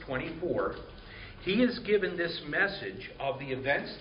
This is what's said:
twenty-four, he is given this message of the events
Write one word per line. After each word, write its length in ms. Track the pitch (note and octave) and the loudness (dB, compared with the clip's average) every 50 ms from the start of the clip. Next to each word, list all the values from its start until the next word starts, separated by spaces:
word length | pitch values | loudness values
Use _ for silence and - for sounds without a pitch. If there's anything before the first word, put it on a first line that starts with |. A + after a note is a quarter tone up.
| - | -6
twenty-four, 680 | D3+ C3 B2+ - - E3 - F3+ E3 B2+ B2+ A#2+ A#2 - - - - - - - - - - - - - - - | -4 -2 -2 -2 -4 -4 -4 -2 0 0 0 0 0 -2 -6 -10 -12 -14 -16 -16 -14 -14 -14 -14 -14 -14 -4 0
he 200 | F3+ G3 A#3 B3+ | 2 6 6 6
is 160 | A#3 - - | 6 4 0
given 380 | - G3+ G#3 G3+ F#3 F3 E3+ | 2 4 4 4 4 2 2
this 240 | F3 E3+ E3 - - D3+ | 0 0 0 -2 -4 -4
message 640 | D3 D3+ E3+ G3 G3 F#3+ - A#2+ G2 F#2 - - - - - | 0 2 4 4 2 2 -2 -6 -6 -6 -8 -10 -10 -8 -2
of 200 | C3 C#3 B2+ B2+ | -2 -2 -2 -2
the 60 | C#3 | -2
events 480 | C3+ C3 B2+ - C3+ D3 G3+ - - - - | -4 -4 0 2 2 2 2 0 -4 -4 -2